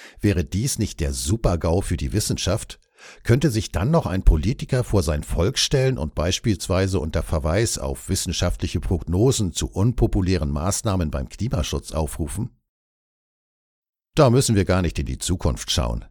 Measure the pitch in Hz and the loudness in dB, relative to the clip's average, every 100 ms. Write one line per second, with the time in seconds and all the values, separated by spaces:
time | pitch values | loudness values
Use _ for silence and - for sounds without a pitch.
0 | - - 104 90 82 95 131 - 107 - | -20 -2 0 0 0 -2 -2 -2 -4 -2
1 | 73 65 69 110 - 85 80 87 - 90 | -4 -4 -2 0 2 0 0 0 0 -4
2 | 69 104 - - - 104 - - _ _ | -2 -2 -2 -2 -2 -2 -6 -18 _ _
3 | - - - 120 156 107 - - 113 165 | -20 -10 2 4 4 0 -2 -2 2 2
4 | 82 95 - 80 87 - - 127 117 101 | 0 2 4 4 2 -2 -2 -2 2 0
5 | 82 76 - 80 92 - - 139 131 127 | 2 -2 -2 0 0 0 0 2 2 0
6 | 76 - 82 - 120 92 - 92 95 92 | -4 -2 -2 0 0 -2 0 0 2 0
7 | 78 85 - 80 78 92 117 - 67 65 | 0 -2 -2 -2 0 0 0 -2 -6 -6
8 | - 95 87 85 87 - 85 87 - 85 | -4 -2 -2 -2 -2 -2 -4 -4 -2 -2
9 | - 87 131 120 95 - - - 110 - | 0 2 4 2 0 -2 -6 0 0 2
10 | 107 104 90 90 71 73 90 - 113 92 | 2 2 2 2 0 -2 -2 -2 -2 0
11 | 78 67 65 - 113 - 71 73 - 78 | -2 -4 -8 -6 -4 -2 -2 -4 -6 -6
12 | 78 - 78 95 120 _ _ _ _ _ | -4 -4 -6 -4 -8 _ _ _ _ _
13 | _ _ _ _ _ _ _ _ _ _ | _ _ _ _ _ _ _ _ _ _
14 | _ - 135 123 127 101 90 92 87 - | _ 4 6 6 4 2 4 2 0 -2
15 | 71 64 - 90 82 58 - - 58 57 | -6 -4 -4 0 0 -2 -2 -2 -2 -4
16 | - | -8